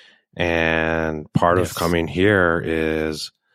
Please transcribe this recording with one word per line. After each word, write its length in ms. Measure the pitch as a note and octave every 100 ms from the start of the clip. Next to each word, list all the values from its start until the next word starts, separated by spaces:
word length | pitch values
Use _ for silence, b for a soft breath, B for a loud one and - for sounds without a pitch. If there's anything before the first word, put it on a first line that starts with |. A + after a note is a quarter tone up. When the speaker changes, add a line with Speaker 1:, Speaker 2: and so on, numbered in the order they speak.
| b b b
Speaker 1:
And 960 | - E2+ E2+ E2 E2 D#2+ E2 D#2+ D#2 D#2
part 240 | - F2 F2+
of 80 | F2
Speaker 2:
Yes. 60 |
Speaker 1:
coming 340 | - E2+ F2 E2
here 540 | D2 F#2+ G2+ F2 E2
is 680 | - D#2+ D#2+ D#2 D#2 D#2 - - _